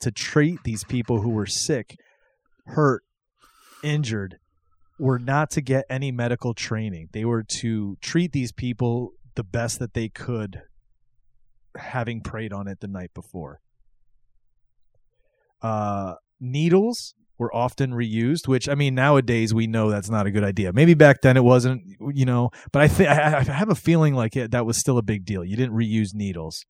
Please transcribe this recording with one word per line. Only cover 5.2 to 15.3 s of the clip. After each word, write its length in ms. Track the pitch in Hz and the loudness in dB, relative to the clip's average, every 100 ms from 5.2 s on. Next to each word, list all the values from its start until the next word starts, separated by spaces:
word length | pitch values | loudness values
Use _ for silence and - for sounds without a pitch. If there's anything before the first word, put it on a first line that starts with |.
| 123 139 151 | 0 0 0
to 100 | - | -2
get 240 | 127 135 - | -2 -2 -2
any 240 | 131 139 | -6 -6
medical 400 | 123 120 120 123 | -4 -2 -2 -4
training. 560 | 113 - 110 110 87 80 | -6 -6 -6 -6 -8 -12
They 100 | 110 | -6
were 180 | 113 117 110 - | -2 -2 -4 -6
to 360 | 117 110 101 95 | -4 -4 -4 -8
treat 300 | - 170 175 | -4 -2 0
these 200 | 139 120 | -2 -4
people 600 | - 123 113 120 117 120 - - | -6 -6 -2 -2 -2 -6 -12 -14
the 100 | - | -10
best 340 | 95 117 117 - | -6 -4 -4 -6
that 160 | 120 | -8
they 160 | - 110 | -6 -8
could, 500 | - - 117 104 85 - _ _ _ _ _ _ _ _ _ _ - | -8 -8 -6 -6 -10 -20 _ _ _ _ _ _ _ _ _ _ -18
having 420 | - 127 117 113 | -10 -6 -6 -8
prayed 320 | - 113 110 | -10 -10 -8
on 160 | 101 98 | -8 -10
it 120 | 95 | -10
the 80 | 101 | -10
night 240 | 98 90 | -10 -12
before. 460 | - - 90 73 71 _ _ _ _ _ _ _ _ _ _ _ _ _ _ _ _ _ | -14 -16 -12 -14 -16 _ _ _ _ _ _ _ _ _ _ _ _ _ _ _ _ _